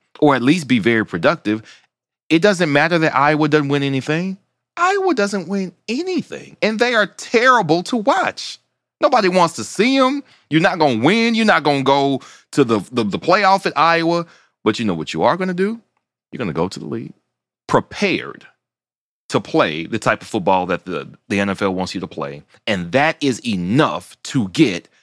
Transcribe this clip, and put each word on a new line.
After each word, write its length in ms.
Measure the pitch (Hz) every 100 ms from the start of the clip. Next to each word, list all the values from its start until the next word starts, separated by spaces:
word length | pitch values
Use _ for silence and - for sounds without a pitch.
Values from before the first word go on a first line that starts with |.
| _ -
or 140 | 147
at 80 | 131
least 240 | 123 175 131
be 140 | 123
very 260 | 101 113 104
productive. 560 | 90 123 165 104 110 - - _ _ _ _ -
It 120 | 165
doesn't 320 | 202 180 170
matter 260 | 143 160 170
that 160 | 160
Iowa 340 | 131 143 151 156
doesn't 200 | 151 139
win 160 | 143
anything. 540 | 139 135 - 156 185 190 _ _ _ -
Iowa 380 | 359 403 381
doesn't 320 | 285 202 202 165
win 260 | 196 185 - -
anything, 680 | 247 370 349 - - 139 -
and 180 | 202 214
they 140 | 240
are 120 | 233 190
terrible 800 | - - 226 254 247 170 170
to 120 | 180 240
watch. 640 | 208 370 - - - - _ _ _ _
Nobody 280 | - 254 190
wants 260 | 185 170 -
to 80 |
see 320 | 107 - 233 269
'em. 280 | 262 277 - _ _
You're 100 | 156
not 200 | 180 170
gonna 240 | 151 113
win. 320 | 135 226 226 226
You're 100 | 220
not 160 | 165
gonna 220 | 147 139
go 380 | 135 139 139 135 - - _
to 120 | -
the, 160 | 127 110 92
the, 140 | 123
the 160 | 104 92
playoff 460 | 147 190 196 196 185
at 100 | 143
Iowa. 500 | 160 170 165 170 170 _ _ _
But 160 | 110 110
you 40 |
know 100 | 110
what 200 | 82 78
you 80 | 80
are 140 | 104 170
gonna 180 | 185
do? 260 | 180 196 233 _ _ _ _ _
You're 80 | -
gonna 140 | 101
go 160 | 80 92
to 100 | -
the 80 | -
league 280 | 117 - - _ _ _ _ -
prepared 800 | 127 - - 202 113 62 - - _ _ _ _ _ _ _ -
to 120 | 131
play 440 | - 165 107 80
the 140 | 82 110
type 240 | - 107
of 40 | -
football 400 | 110 87 95 90
that 200 | 87 -
the, 220 | 80 69 - -
the 100 | 101
N 120 | 101
F 120 | 95
L 100 | 101
wants 220 | 92 92
you 60 | 98
to 80 | 92
play. 340 | - 71 73 - _ -
And 240 | 98 85
that 260 | 120 151 156
is 240 | 143 117 120
enough 760 | 95 87 127 135 82 - -
to 240 | - 139 98
get – 400 | 87 135 85 - _